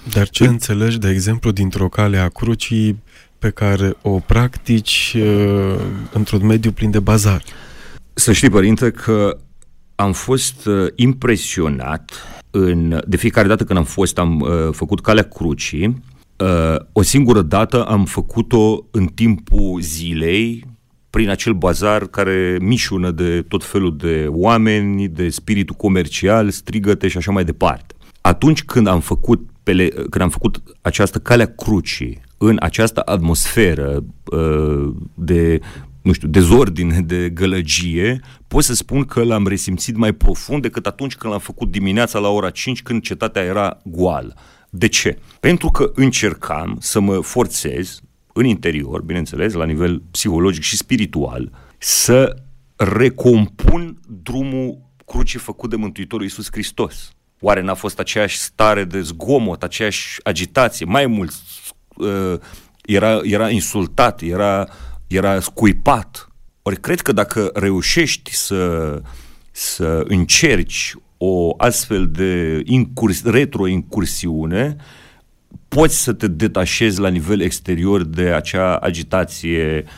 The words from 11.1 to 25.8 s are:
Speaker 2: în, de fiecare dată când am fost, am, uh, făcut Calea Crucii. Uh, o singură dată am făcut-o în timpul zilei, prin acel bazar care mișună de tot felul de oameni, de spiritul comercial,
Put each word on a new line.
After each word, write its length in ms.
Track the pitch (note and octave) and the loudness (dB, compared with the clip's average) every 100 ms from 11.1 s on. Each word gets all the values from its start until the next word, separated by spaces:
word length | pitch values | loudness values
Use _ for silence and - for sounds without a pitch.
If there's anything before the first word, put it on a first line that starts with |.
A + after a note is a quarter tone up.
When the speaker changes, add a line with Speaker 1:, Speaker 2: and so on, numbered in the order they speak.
| C3 A#2 G#2+ - - D#2 C2+ B1+ D#2+ - - - - - | 2 0 0 -2 -2 -2 -2 -6 -8 -10 -20 -18 -20 -6
Speaker 2:
în, 500 | G2+ F#2 E2+ E2 E2 - | 0 2 2 0 -2 -2
de 100 | F2+ | 0
fiecare 320 | A#2 A#2 G2 | 0 2 2
dată 160 | G#2 | 2
când 140 | G#2+ F#2+ | 2 0
am 60 | |
fost, 340 | D#2 - G2 - | 0 0 -2 0
am, 220 | E2+ D#2+ | 0 0
uh, 80 | C2 E2+ D#2+ | 0 0 -2
făcut 280 | D2+ E2 G2+ | -4 -4 -2
Calea 220 | - G#2+ | 2 2
Crucii. 800 | G2+ - E2 C#2+ - C#2+ G2+ B2+ - - _ - | 2 -2 -4 -4 -6 -2 -2 -4 -8 -20 _ -4
Uh, 380 | F#2+ F2 D#2+ D#2+ - | 0 2 2 0 -2
o 100 | G#2+ | 0
singură 400 | F#2+ C#3 B2 G#2+ | 4 4 6 6
dată 420 | D#2 G2 A2 B2 | 4 2 2 0
am 200 | A2 G#2+ | 2 2
făcut-o 840 | F#2+ - - A#2+ A2 A#2 G#2+ A2 - | 2 0 -4 -2 2 4 4 2 -4
în 160 | A2 F2+ | -2 -2
timpul 760 | - A2+ G2+ - - F#2+ F2+ | 2 2 2 4 4 4 0
zilei, 840 | D#2+ D#2+ E2+ D#2+ E2 G2 A#2 A#2 C3 - _ _ _ | -6 -6 -4 -2 0 0 0 -4 -12 -20 _ _ _
prin 180 | A2 G#2+ | 0 0
acel 240 | G2 A#2 | 0 0
bazar 540 | F#2+ F2+ D#2 G#2 G#2+ F#2+ | 0 2 2 2 0 -2
care 520 | - F#2+ F#2+ F#2 F2+ | -2 0 0 0 0
mișună 500 | F#2 B2+ - F#2+ F2+ | 0 0 0 -2 -2
de 320 | E2 F2 E2+ D#2 | 0 0 0 -2
tot 160 | G2 | -6
felul 320 | - G2+ F#2 D2+ | -2 -2 0 -2
de 300 | E2 D#2+ D2+ | -2 -2 -2
oameni, 800 | D#2+ G2+ A2+ A2 G#2+ G2+ G2 G2 | 0 2 4 4 2 0 -2 -4
de 200 | D#2+ F2 | -2 -4
spiritul 480 | - - G2+ F2+ | -4 -2 -2 -2
comercial, 760 | - | -2